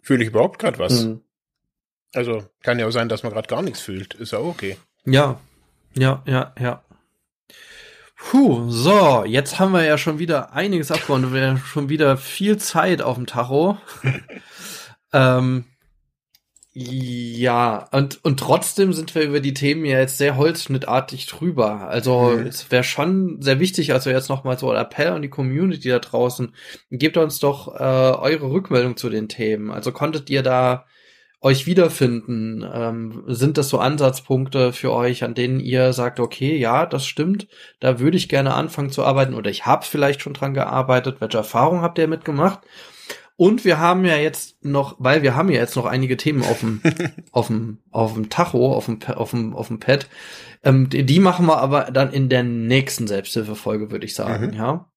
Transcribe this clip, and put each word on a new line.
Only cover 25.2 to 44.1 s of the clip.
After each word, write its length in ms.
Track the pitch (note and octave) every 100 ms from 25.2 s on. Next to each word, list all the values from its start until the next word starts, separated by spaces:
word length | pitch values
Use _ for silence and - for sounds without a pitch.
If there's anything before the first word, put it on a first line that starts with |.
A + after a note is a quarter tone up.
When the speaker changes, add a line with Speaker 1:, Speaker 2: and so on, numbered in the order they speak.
Speaker 2:
die 80 | C#3+
Community 600 | C3+ C3 C#3 F#3 D3+ B2+
da 100 | B2
draußen. 560 | - A#2 B2 B2 A#2+ - - - _
Gebt 260 | B2+ D3+ E3
uns 220 | D#3 -
doch, 360 | C#3+ C#3 - -
äh, 40 |
eure 680 | C3+ C3 C3 B2+ C#3+ D#3 C3+
Rückmeldung 440 | E3 F#3+ B2+ B2 A#2
zu 140 | A#2+
den 180 | A2 G#2+
Themen. 420 | - A2 G#2+ G#2+
Also 220 | - B2+
konntet 380 | C3 D3 D#3 C#3
ihr 140 | C3+
da 420 | C3 B2+ B2+ B2+ _ _ _ _ _ _
euch 240 | C3+ C3+ E3
wiederfinden? 1000 | F#3 E3 - B2+ A#2 - A#2 A2 A2 F#2+
Ähm, 500 | A#2 A2+ A2+ A2+ A#2 -
sind 300 | A#2 C#3 D3+
das 100 | C#3
so 120 | B2+
Ansatzpunkte 920 | B2 D3 C3+ C3 - C3 C3+ C3+ B2+
für 220 | A#2+ B2+
euch, 320 | A#2 B2 B2 A#2
an 80 |
denen 260 | A#2 B2+ C3
ihr 320 | B2+ B2+ B2+
sagt, 300 | B2 A#2+ -
„Okay, 340 | A#2 - C3+ D#3
ja, 300 | A2+ C3 F3
das 200 | C#3 C3+
stimmt, 420 | - D#3+ G3 - - - _
da 180 | B2+ A#2+
würde 160 | C#3 F3
ich 140 | -
gerne 240 | C#3+ C3+
anfangen 380 | B2 D#3 - C#3
zu 120 | C#3
arbeiten 300 | C3 C3+ C3
oder 160 | A#2+ G#2
ich 160 | - -
hab 180 | D3+
vielleicht 380 | - D3+ C#3+ C#3
schon 120 | - C#3
dran 180 | C#3
gearbeitet“? 680 | C3+ G2 C3 C3 B2+ C3 B2+
Welche 180 | A2 A2+
Erfahrungen 440 | G#2+ A#2 C#3+ F3
habt 160 | E3+ E3+
ihr 100 | D#3
mitgemacht? 540 | D#3+ E3 C#3+ D#3 - _ - - - - - - -
Und 280 | F3+ A3+ F#3
wir 140 | D#3
haben 260 | E3+ F#3
ja 120 | F#3